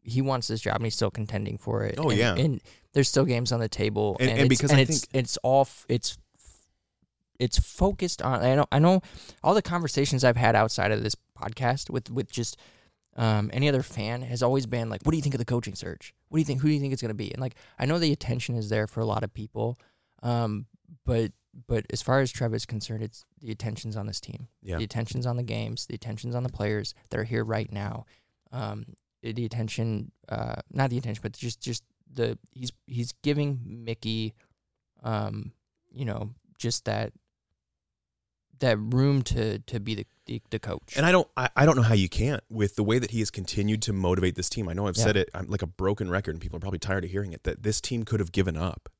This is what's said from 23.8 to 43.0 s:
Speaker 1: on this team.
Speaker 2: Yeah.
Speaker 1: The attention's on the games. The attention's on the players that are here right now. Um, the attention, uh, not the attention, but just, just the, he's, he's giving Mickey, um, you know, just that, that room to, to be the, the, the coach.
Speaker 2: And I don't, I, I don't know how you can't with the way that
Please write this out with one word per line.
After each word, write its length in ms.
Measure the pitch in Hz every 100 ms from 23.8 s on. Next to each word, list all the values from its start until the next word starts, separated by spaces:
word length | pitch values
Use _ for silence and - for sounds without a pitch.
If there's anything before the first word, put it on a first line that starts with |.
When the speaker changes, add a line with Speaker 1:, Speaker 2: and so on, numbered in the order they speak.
| 113 107
Speaker 1:
on 80 | 104
this 160 | 101
team. 260 | - - 123 _
Speaker 2:
Yeah. 160 | 101 82
Speaker 1:
The 60 |
attention's 420 | 107 113 113 127 123
on 100 | 120
the 80 |
games. 440 | 120 110 110 113 -
The 80 | 113
attention's 400 | 117 - 120 123
on 80 |
the 60 | 123
players 440 | - 104 107 - - _
that 100 | 113
are 40 |
here 200 | 110 113
right 260 | 110 110 110
now. 340 | 104 110 113 - _ _ _ _
Um, 340 | 123 107 104 117 - _ _
the 200 | 117 113
attention, 680 | 113 117 110 - 113 107 120 _ -
uh, 320 | 110 117 - -
not 200 | 139 135
the 60 | 120
attention, 240 | 117 101
but 120 | 110
just, 260 | - 120 -
just 240 | - 117 _ _ _
the, 240 | 123 117 117 _
he's, 200 | - 123 - -
he's 280 | 120 120 -
giving 360 | 143 147 143 135 117
Mickey, 680 | 117 117 113 110 110 110 - _ _ _ _ _ _
um, 480 | 117 107 104 107 - _ _ _ _
you 140 | 120 123
know, 240 | 110 107 - _ _
just 280 | 117 - -
that, 260 | 107 110 _ _ _ _ _ _ _ _ _ _ _ _ _ _ _
that 180 | 131 107
room 460 | 110 123 139 139
to, 360 | 123 120 110 104
to 200 | - 117
be 160 | 104 104
the, 100 | 101 _ -
the, 140 | 117 _
the 80 | 113
coach. 340 | - - - -
Speaker 2:
And 100 | 160
I 60 |
don't, 160 | 180 - -
I, 140 | 127 -
I 100 | 147
don't 100 | 135
know 60 |
how 140 | 113 110
you 120 | 92
can't 340 | - 120 139 _
with 260 | 107 101 -
the 80 |
way 160 | 104
that 120 | 120